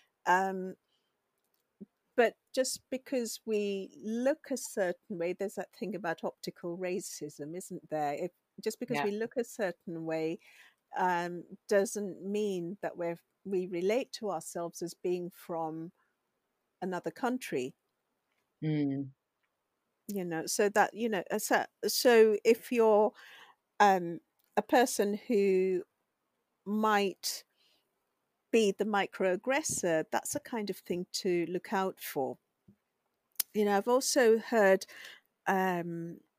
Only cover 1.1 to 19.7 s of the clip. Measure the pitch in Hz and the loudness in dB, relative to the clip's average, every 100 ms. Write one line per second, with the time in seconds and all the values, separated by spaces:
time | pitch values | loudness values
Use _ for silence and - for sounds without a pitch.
1.1 | _ _ _ _ _ _ _ - _ _ | _ _ _ _ _ _ _ -20 _ _
2.1 | - 226 - _ 269 254 - _ 254 - | 4 4 2 _ -2 -2 -4 _ -8 -4
3.1 | 262 226 - - 208 202 196 190 143 214 | -2 -2 -6 -2 0 0 -2 -6 -10 -6
4.1 | 233 254 302 - 254 - 226 180 175 _ | 0 0 0 -4 -8 -6 -2 -2 -2 _
5.1 | 175 170 180 202 - - - 185 185 175 | -4 -4 -4 -6 -6 -12 -10 -8 -6 -6
6.1 | 170 202 - - - 175 175 180 180 - | -4 -6 -8 -12 -10 -10 -6 -4 -4 -6
7.1 | - 151 - 147 175 - 175 - 156 147 | -10 -12 -10 -12 -12 -12 -14 -8 -4 -2
8.1 | 147 175 - _ - 214 - 254 190 202 | -4 -6 -10 _ -10 -8 -8 -4 -2 -2
9.1 | 208 226 - 240 - 190 - - 165 160 | -4 -4 -4 -6 -4 -4 -4 -10 -8 -4
10.1 | 160 160 165 - - - _ _ - 185 | -2 -2 -6 -12 -20 -20 _ _ -2 0
11.1 | 175 175 175 - 202 - 202 202 214 202 | 0 -2 -8 -12 -18 2 2 2 -2 -8
12.1 | - 190 208 208 185 170 196 165 - 170 | -8 -6 -2 -2 -2 -6 -6 -8 -6 -6
13.1 | 170 _ _ 190 190 185 175 185 240 226 | -6 _ _ -6 -4 -2 -2 0 0 -2
14.1 | - 208 165 - 180 170 - 175 - 185 | -6 -6 -6 -6 -8 -8 -8 -10 -6 -4
15.1 | 180 175 - - 165 160 160 165 - _ | -4 -6 -12 -10 -6 -6 -8 -12 -16 _
16.1 | _ _ _ _ _ _ _ 185 180 165 | _ _ _ _ _ _ _ -6 -6 -6
17.1 | - 240 254 - 147 127 - _ _ _ | -4 -4 -4 -4 -4 -4 -8 _ _ _
18.1 | _ _ _ _ _ 156 151 143 139 135 | _ _ _ _ _ -2 0 0 -2 -8
19.1 | - _ _ _ _ _ | -14 _ _ _ _ _